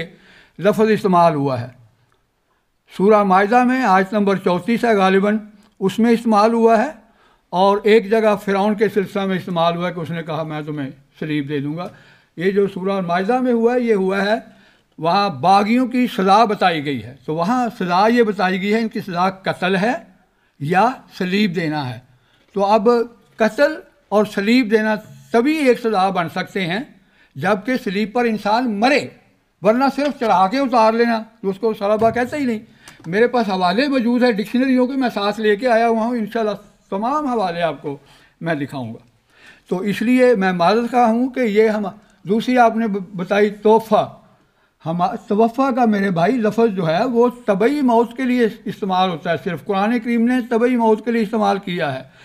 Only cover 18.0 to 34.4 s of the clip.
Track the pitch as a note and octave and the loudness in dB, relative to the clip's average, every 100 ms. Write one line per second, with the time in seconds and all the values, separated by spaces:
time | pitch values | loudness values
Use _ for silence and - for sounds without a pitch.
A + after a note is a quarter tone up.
18 | G#3+ A#3+ A3 G3+ F#3 F#3 G3+ A3 A3+ A3 | 4 4 2 2 0 0 0 0 -2 -6
19 | - E3+ F#3 F#3+ F3 D#3+ F3+ F#3+ G#3+ D#4 | -6 -2 -2 -2 -6 -4 -2 0 0 -2
20 | - _ _ _ _ - C#3+ F3+ A3+ C4 | -8 _ _ _ _ -10 -2 2 2 0
21 | - - F#3 G3 G#3+ E3+ D#3+ D3+ C3 A#2 | -12 -8 -2 0 0 0 -4 -4 -6 -10
22 | - _ _ _ _ G3 G3 A3 G#3+ A#3+ | -16 _ _ _ _ -2 2 2 4 2
23 | A#3 - _ - A3 G#3+ C#4+ E4 - _ | 0 -10 _ -2 -2 2 0 0 -14 _
24 | - G3+ G3+ G#3 G3 B3 A3 G#3+ G#3+ G#3+ | -4 0 0 0 2 2 2 0 0 -4
25 | - - - A#3 C4 D#4 C4+ A#3 A3+ G3+ | -6 -20 -4 0 0 0 2 2 0 0
26 | F#3+ F#3 E3 F#3 - G3+ F3 F#3+ D4 - | 0 0 -4 -6 -8 -6 -6 -6 -8 -18
27 | _ _ _ - F3 G#3 G3+ B3+ A3+ F#3+ | _ _ _ -6 -2 -2 -2 -4 -4 -4
28 | G#3+ A#3+ A#3+ G#3+ G#3 A3 B3+ G3+ B3 C#4 | -4 -2 -2 -2 -2 -2 -2 -2 0 0
29 | B2+ - _ _ _ _ F#3 A#3 C4+ C4+ | -2 -12 _ _ _ _ 0 2 2 0
30 | D4 C#4+ A3+ F3+ F#3+ B3+ C#4 A#3 A3 A3+ | -4 -2 0 2 2 0 0 2 2 2
31 | A#3 A3+ A3 _ G3 F#3+ A3+ G#3+ G3+ G#3+ | 0 -2 -6 _ -8 -4 -4 -2 -2 2
32 | A3+ A3+ B3 D4+ C4 G#3+ - _ - - | 2 0 -4 -4 -4 -4 -8 _ -20 -18
33 | D#3+ F#3+ B3 B3 G#3 F#3 F3+ F#3+ D4 C4+ | -6 0 0 0 -2 0 0 0 0 0
34 | A3+ A#3+ B3 G#3 | 0 2 2 0